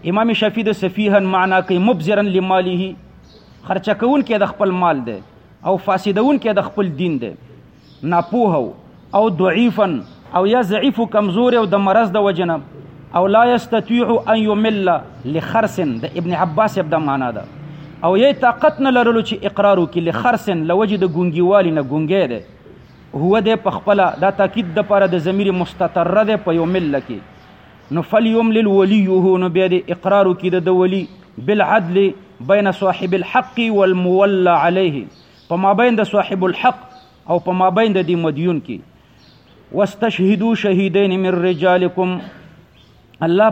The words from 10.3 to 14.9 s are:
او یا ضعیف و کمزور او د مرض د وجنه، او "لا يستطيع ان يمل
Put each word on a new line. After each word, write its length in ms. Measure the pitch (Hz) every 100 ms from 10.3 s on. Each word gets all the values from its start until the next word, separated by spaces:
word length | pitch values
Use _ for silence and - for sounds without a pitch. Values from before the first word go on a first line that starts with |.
| 175
او 100 | 196
یا 140 | 247 202
ضعیف 280 | 214 269 226
و 40 | 233
کمزور 480 | 208 208 180 247
او 120 | 240 214
د 20 | 196 196
مرض 180 | 202 226
د 40 | 202 202
وجنه، 340 | 175 180 160 - - - - - 175
او 100 | 196
"لا 180 | 214 240
يستطيع 520 | 240 - 226 - 240 214 226 -
ان 100 | 220
يمل 500 | 214 208 220 214 185